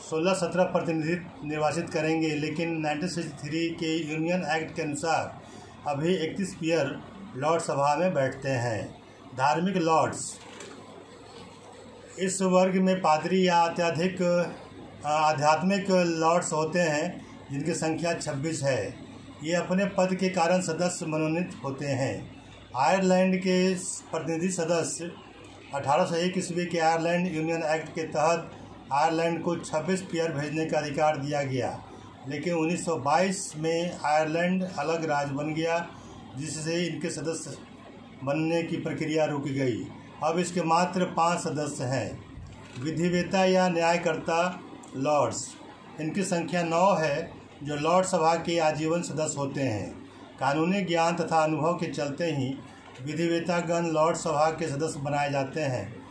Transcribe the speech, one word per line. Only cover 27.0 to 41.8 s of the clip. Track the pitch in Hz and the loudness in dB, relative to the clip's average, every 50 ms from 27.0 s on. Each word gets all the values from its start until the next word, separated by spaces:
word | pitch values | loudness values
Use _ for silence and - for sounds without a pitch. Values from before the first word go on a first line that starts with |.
| 160 170 175 175 180 185 156 | 2 2 2 2 0 0 -2
यूनियन | 156 156 160 165 165 165 | -2 -2 0 0 0 0
एक्ट | 151 156 160 160 - | 0 0 0 -2 -4
के | - 175 160 | -6 -6 -6
तहत | 151 - 156 147 156 170 170 160 - - - - - - - - - 131 | -2 0 2 4 4 2 2 0 -6 -12 -16 -18 -18 -18 -18 -8 -2 2
आयरलैंड | 143 156 165 160 160 165 170 170 160 - | 2 2 4 2 2 2 2 0 0 0
को | 175 170 | -2 -2
छब्बीस | - - - - 156 147 160 190 180 - | -2 -4 -4 -4 -2 0 0 -2 -2 -2
पीयर | - - 165 160 165 147 | -4 -2 -2 0 0 -2
भेजने | 139 147 151 151 156 156 | -2 -4 -2 -2 -2 -2
का | 160 160 151 | 0 0 0
अधिकार | 147 151 143 165 156 151 156 | 0 -2 0 2 2 2 2
दिया | 139 135 143 147 143 143 | 2 -2 -2 -2 -2 -2
गया, | 135 127 127 117 - - - - - - - - - - - - 135 | 0 -2 -2 -2 -2 -4 -8 -12 -16 -18 -18 -18 -18 -18 -14 -10 -8
लेकिन | 147 147 - 175 175 | -8 -4 -4 -2 0
उन्नीस | 165 160 160 175 - - | 0 0 0 0 -2 -2
सौ | 175 160 | -2 -2
बाईस | - 120 143 151 165 185 196 190 185 - - - | 0 2 2 4 4 4 2 0 -2 -6 -8 -8
में | 147 156 160 165 165 175 180 175 - - | -4 -2 0 0 0 0 -2 -4 -2 0
आयरलैंड | 147 151 156 156 156 156 170 175 180 185 185 185 175 - 143 | 2 4 4 4 2 2 0 2 2 2 0 -2 -2 -4 -4
अलग | 143 156 165 165 160 | -2 -2 -2 -2 0
राज्य | 160 147 143 143 139 135 | 0 0 0 0 -2 -2
बन | 143 147 156 156 | -4 -4 -4 -2
गया, | 156 160 165 165 170 170 - - - - - - - - - - | -2 0 0 0 0 -2 -4 -10 -16 -18 -18 -18 -18 -18 -14 -10
जिससे | 131 147 156 156 156 151 160 165 170 175 | -10 -8 -8 -8 -6 -4 -2 0 0 0
इनके | 165 160 - - 165 | -2 -2 -4 -6 -6
सदस्य | 160 151 139 160 160 - - 147 - - - - - - - - - - - - - - 135 | -6 -4 -4 -4 -6 -6 -8 -10 -12 -14 -14 -18 -18 -20 -20 -20 -20 -20 -20 -20 -16 -8 -4
बनने | 135 143 156 160 160 170 170 165 | -2 -2 0 0 2 2 0 0
की | - 170 | 0 -4
प्रक्रिया | 147 - - 139 131 156 143 156 156 151 | -4 -4 -4 -4 -4 -4 0 2 2 2
रुक | 151 151 143 127 | 2 0 -2 -2
गई। | 143 131 135 135 127 113 95 95 - - - - - - - 147 | -2 -2 0 0 0 0 -2 -4 -8 -12 -16 -18 -18 -8 -2 -2
अब | 156 165 175 | 0 0 0
इसके | 180 180 - 180 165 | 0 0 -2 -2 2
मात्र | 165 165 170 180 180 - 190 180 | 4 4 4 4 2 2 0 0
पाँच | 160 - - 160 170 175 170 | 0 2 2 2 2 2 2
सदस्य | - 160 139 143 160 143 - - | 0 -2 -2 -2 -4 -4 -4 -4